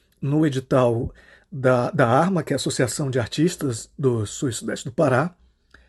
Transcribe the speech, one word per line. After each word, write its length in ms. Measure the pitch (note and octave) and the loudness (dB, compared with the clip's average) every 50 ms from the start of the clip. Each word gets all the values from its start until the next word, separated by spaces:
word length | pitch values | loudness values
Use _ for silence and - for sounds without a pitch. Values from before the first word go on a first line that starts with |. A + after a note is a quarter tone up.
| _ _ _ _ | _ _ _ _
no 240 | - C3+ D3 D#3 D#3+ | -4 -2 0 2 2
edital 680 | D3+ B2+ C3 C3 - C#3 C3 B2+ A#2+ A#2 A#2 A#2+ - - - - _ - _ _ _ | 2 0 -2 -4 0 2 2 4 2 2 0 -4 -6 -10 -14 -20 _ -20 _ _ _
da, 420 | - C3+ B2+ C3 B2+ A#2+ B2 - - | -12 -2 2 2 2 4 2 0 2
da 160 | D#3 C3+ A2+ | 2 2 4
arma, 340 | A#2+ C#3 E3 F#3+ G3 E3 C#3+ | 6 4 4 2 0 -2 -2
que 100 | - C#3 | -2 -4
é 40 | |
a 0 | |
Associação 520 | B2+ - D3+ - - C3+ A2+ - - D3+ C3+ | -2 -2 -4 0 0 -2 -2 0 -4 -4 -2
de 120 | B2 C3 | -2 -2
Artistas 680 | A2 - - - D#3 F3+ - - D3 C3+ A#2 A2+ - - _ | -2 -2 -2 0 0 0 0 -2 -4 -4 -4 -6 -10 -14 _
do 300 | - C#3 B2+ A#2+ A2+ G#2 | -2 0 0 0 0 -2
Sul 220 | - - - D3 C3 | -4 -6 -6 -4 -4
e 40 | A2+ | -4
Sudeste 340 | - - A2+ C3+ - - | -4 -6 -8 -8 -8 -8
do 60 | C3 - | -10 -2
Pará, 400 | - D#3+ C3+ B2+ A#2+ D3+ F3+ - _ _ _ _ _ _ _ _ - _ | 0 2 4 4 2 2 0 -4 _ _ _ _ _ _ _ _ -20 _